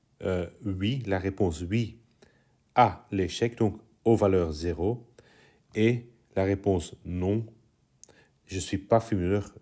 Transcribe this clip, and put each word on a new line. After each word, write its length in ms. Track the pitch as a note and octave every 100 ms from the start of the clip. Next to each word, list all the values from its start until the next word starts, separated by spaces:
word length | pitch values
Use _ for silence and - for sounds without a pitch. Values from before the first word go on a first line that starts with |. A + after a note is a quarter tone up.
| _ _
euh, 260 | F#2+ F2+ E2+ - G#2
oui, 360 | F#2 G2+ C3+ G#2
la 100 | F#2+
réponse 460 | F#2+ - F#2+ E2 F2+
oui 320 | A2 A2+ - _ _ _ _ _ _ _ -
à 320 | A2+ - -
l'échec, 480 | G2+ F2+ - A#2 A#2
donc 220 | A2 - - _
aux 140 | A2+ A2
valeurs 340 | G2+ F#2+ E2
zéro, 560 | D2+ E2+ D#2 F#2+ A#2+ - - _ _ _ _ _ A2
et 340 | A2 A#2+ - _ _ -
la 80 |
réponse 520 | F#2+ G2 G2+ F#2 D#2 - E2+
non, 400 | F2+ F#2 A2 A2 - _ _ _ _ - - _ _ _
je 140 | F#2
suis 180 | - G2
pas 220 | - A2+
fumeur, 540 | - G2+ F2+ G2+ G2 -